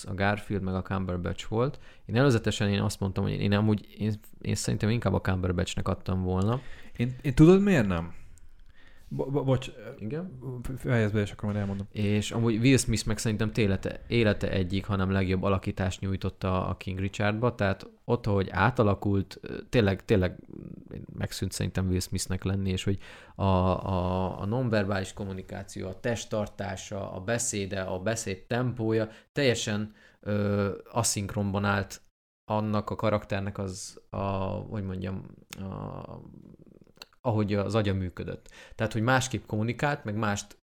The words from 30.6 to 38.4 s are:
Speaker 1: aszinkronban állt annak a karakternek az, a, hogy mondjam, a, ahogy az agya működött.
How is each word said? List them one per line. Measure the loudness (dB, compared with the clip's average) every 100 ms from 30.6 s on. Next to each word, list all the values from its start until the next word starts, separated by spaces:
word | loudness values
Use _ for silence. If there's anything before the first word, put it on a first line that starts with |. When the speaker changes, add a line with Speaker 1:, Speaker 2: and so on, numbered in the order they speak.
| 0 -2 -4
Speaker 1:
aszinkronban | -2 0 -2 -2 -2 0 0 2
állt | 0 -2 -8 -20 _ _ _ -4
annak | -2 0 -2 -2
a | -2
karakternek | 0 0 0 -4 -4 -4
az, | -6 -6 -12 -14 -10
a, | -4 -2 -2 -2
hogy | -4 -6 -6
mondjam, | -6 -4 -6 -6 -10 -18 -18 -12
a, | -10 -8 -8 -10 -12 -14 -16 -20 -20 -20 -20 -20 -20 _ -20 _
ahogy | 0 2 4
az | 2 2 2
agya | 2
működött. | 0 -2 -6 -8 -10